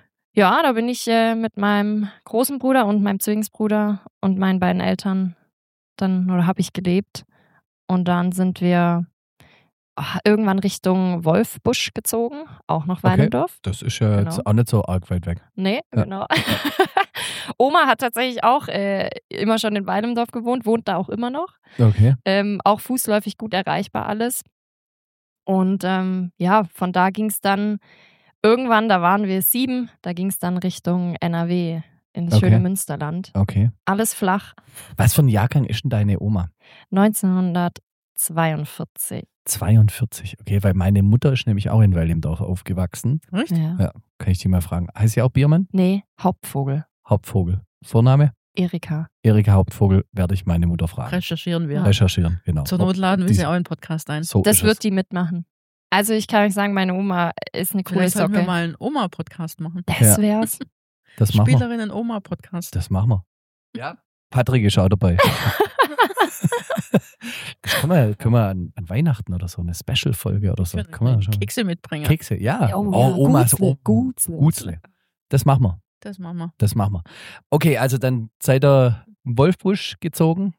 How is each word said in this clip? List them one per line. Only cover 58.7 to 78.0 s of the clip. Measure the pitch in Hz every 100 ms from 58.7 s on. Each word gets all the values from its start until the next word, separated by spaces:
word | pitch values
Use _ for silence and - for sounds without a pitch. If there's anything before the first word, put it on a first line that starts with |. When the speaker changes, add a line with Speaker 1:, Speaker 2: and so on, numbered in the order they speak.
| -
Speaker 3:
Oma-Podcast | 226 302 190 - - - 160 -
machen. | 160 175 175
Speaker 1:
Das | -
Speaker 2:
Ja. | 214 208
Speaker 1:
wär's. | 208 214 226 - - _ _ _ _ -
Speaker 2:
Das | 104
machen | 104 110
wir. | 185
Speaker 3:
Spielerinnen-Oma-Podcast. | 240 233 214 208 233 220 - 185 - 175 - -
Speaker 2:
Das | -
machen | 92 110
wir. | 95 - _ _ _ _ 113
Ja. | 135 - _ _ _
Patrick | 131 120 127
ist | 104 107
auch | 95
dabei. | 98 92 87
Speaker 1:
<laughs> | 539 - - - 415 - 508 392 453 494 381 - - 480 - - - - - _ 233 - - -
Speaker 2:
Das | - -
können | 143
wir, | 180 110 104
können | 113
wir | 120 104
an, | 92 85 -
an | 85
Weihnachten | 104 165 127 -
oder | 87 90
so, | -
eine | 87
Special-Folge | 87 - 135 - 120 101 98 101
oder | 87 92
so. | 104
Speaker 3:
Können | 101
Speaker 2:
Können | - 117
wir | 120
Speaker 3:
wir |
Speaker 2:
schon. | 95 104
Speaker 3:
Kekse | 101 -
mitbringen. | 147 170 - 151 151
Speaker 2:
Kekse, | 156 - 196
ja. | 104 233 143 190
Speaker 1:
Oh, | 208
Speaker 2:
Oh, | 110 131
Speaker 1:
ja, | -
Speaker 2:
Omas, | 139 262 117
Speaker 1:
Gutzle, | - 190
Speaker 2:
oh, | 135
Speaker 1:
Gutzle. | - 220 254 - - 165
Speaker 2:
Gutzle. | 151 - 90 82 - _ _ _ _
Das | 139 147
machen | 135
wir. | 113 85 _ _
Speaker 3:
Das | 208 190
machen | 170 175
wir. | 170 -
Speaker 2:
Das | 101 113
machen | 101 90
wir. | - - - - _
Okay, | 151 165 123
also | 127
dann | 127